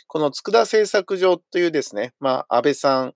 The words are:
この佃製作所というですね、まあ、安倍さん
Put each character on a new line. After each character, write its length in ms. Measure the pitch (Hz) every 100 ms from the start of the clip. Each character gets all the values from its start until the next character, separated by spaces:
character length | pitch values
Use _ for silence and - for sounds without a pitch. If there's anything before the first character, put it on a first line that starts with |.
| _
こ 140 | 160
の 100 | 147
佃 380 | - - 226 220
製 180 | 220 208
作 320 | 208 185 190
所 200 | 185 175
と 200 | - 180
い 80 | 175
う 60 |
で 100 | 156
す 140 | - 101
ね、 180 | 120 -
ま 260 | 139 131 -
あ、 100 | 120
安 40 |
倍 140 | 147 135
さ 260 | 143 131
ん 100 | 131